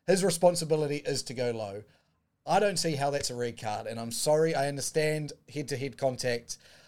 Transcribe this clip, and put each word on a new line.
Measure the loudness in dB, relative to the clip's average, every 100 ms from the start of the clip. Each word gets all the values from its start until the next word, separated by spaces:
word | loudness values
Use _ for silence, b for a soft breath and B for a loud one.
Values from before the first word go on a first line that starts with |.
| 2
His | 2
responsibility | 4 6 4 4 0 0 0 -2
is | -4 -4
to | -4
go | -4 -2
low. | -2 -6 -8 -14 b b b _ _ 2
I | 4
don't | 4 2
see | -2 0
how | 0
that's | 0 -4
a | -4
red | -4 -4
card, | -6 -4 -6
and | -8
I'm | -6
sorry, | -2 2 4 4
I | 2 0
understand | -2 -2 0 2 0 -4 -10 -10
head-to-head | -8 -4 -4 -6 0
contact. | -2 0 -2 -2 -6 -16 B B